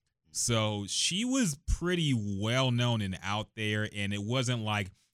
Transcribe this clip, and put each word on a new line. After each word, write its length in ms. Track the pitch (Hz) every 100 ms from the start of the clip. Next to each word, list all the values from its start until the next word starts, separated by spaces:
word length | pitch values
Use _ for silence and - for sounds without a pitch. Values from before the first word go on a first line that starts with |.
| _ _ _
So 560 | - 120 113 107 104 98
she 340 | - - 180
was 360 | 247 262 196 139 -
pretty 460 | - 170 180 151
well 560 | 120 101 98 110 127 131
known 320 | 120 123 113
and 160 | 98 92
out 260 | 95 107 - 110
there, 340 | 107 107 107
and 200 | 104 101
it 80 | 101
wasn't 400 | 104 131 123 120
like 280 | 107 104 92 - _